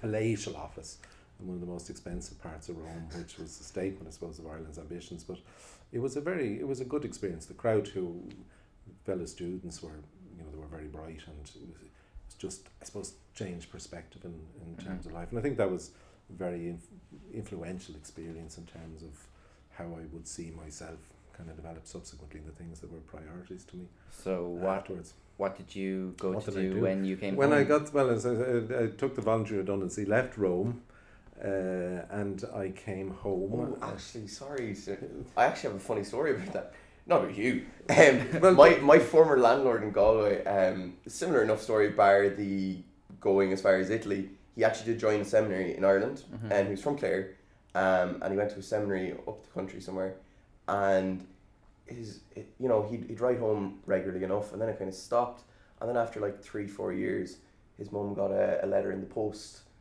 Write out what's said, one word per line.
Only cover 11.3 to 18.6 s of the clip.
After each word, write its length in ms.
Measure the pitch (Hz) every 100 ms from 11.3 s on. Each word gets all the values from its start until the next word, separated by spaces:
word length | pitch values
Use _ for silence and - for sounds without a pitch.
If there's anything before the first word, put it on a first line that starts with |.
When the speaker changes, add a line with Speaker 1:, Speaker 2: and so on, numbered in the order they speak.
| 73
Speaker 1:
it 60 |
was, 140 | 73 -
it 120 | -
was 640 | 78 76 _ _ - - -
just, 300 | 92 - - -
I 60 | -
suppose, 260 | 104 95 - _
changed 360 | - 95 87 82
perspective 540 | - - - - -
in, 60 | 87 82 78 71
in 120 | 85 85
Speaker 2:
Mm-hmm. 100 | 95
Speaker 1:
terms 160 | 92
of 80 | -
life. 160 | 82 87
And 80 | 117
I 40 |
think 160 | 143 120
that 120 | 95
was 200 | 90 - - - _ -
a 20 |
very 360 | 87 90 87 85
inf-, 180 | 85 - 180 - - -
influential 600 | 113 - 92 82 92 -
experience 600 | 76 - - 82 82 80
in 80 | 85